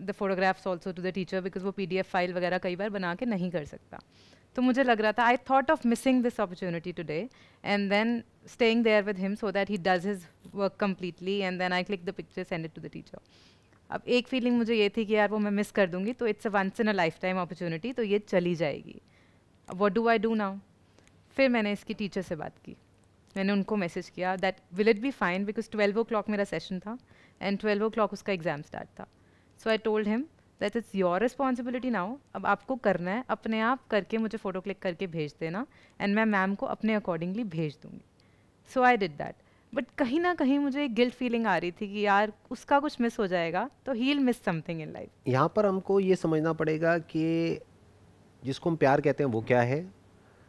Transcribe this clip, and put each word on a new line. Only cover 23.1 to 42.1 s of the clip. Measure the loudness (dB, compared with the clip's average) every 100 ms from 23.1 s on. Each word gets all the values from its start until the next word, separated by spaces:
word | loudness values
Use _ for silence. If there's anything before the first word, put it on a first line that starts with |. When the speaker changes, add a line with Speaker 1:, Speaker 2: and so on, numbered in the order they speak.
| _ _ -4
Speaker 1:
मैंने | 0
उनको | 0 0 -2
मैसेज | -2 -6 -10
किया | -4 -4 0
that | -2 -2 -6
will | 0 4
it | 4
be | 0
fine | -2 0 0 -4
because | -6 -4
twelve | 0 2 2
o'clock | 0 -2 -2
मेरा | -2
सेशन | -2 -4 -6 -8
था | -8 -12 -14 -20 -20 -6
and | -4 -2
twelve | 0 0
o'clock | 0 0 0
उसका | -2 -4
एग्जाम | -4 -2 -4
स्टार्ट | -8 -12 -14 -16
था। | -18 _ _ _ _ -6
So | 0
I | 0 2
told | 0 2
him | 0 -2 _ _ -4
that | -2 -2
it's | -4
your | 0 2 2 0
responsibility | 0 -2 -2 -4 -4 -2
now, | -2 -4 -8 _
अब | -4 0
आपको | 0 -2 -2
करना | 0 0 0
है, | -4 -4
अपने | -4 -2 0
आप | 0 -2 0
करके | -2 0 -2
मुझे | -2 -4
फोटो | -6 -6
क्लिक | -6 -6
करके | -4 -4 -4
भेज | -4 -6 -6
देना | -6 -6 -8 -14 -18 -4
and | 0
मैं | 2
मैम | 2 2 0
को | -2 -4
अपने | -2 0 0
accordingly | -2 -4 -4 -6
भेज | -6 -4 -4 -6
दूंगी। | -18 -20 -20 _ _ _ _ _ -6
So | 4
I | 4 4
did | 0 -4
that। | -10 -10 _ _ _
But | -6 -4 -2
कहीं | 0 2
ना | 0
कहीं | 2 2 2
मुझे | 0 0
एक | 0
गिल्ट | 2 2
फीलिंग | 0 -2 0 2
आ | 0
रही | 0
थी | -6 -8
कि | -2
यार | 4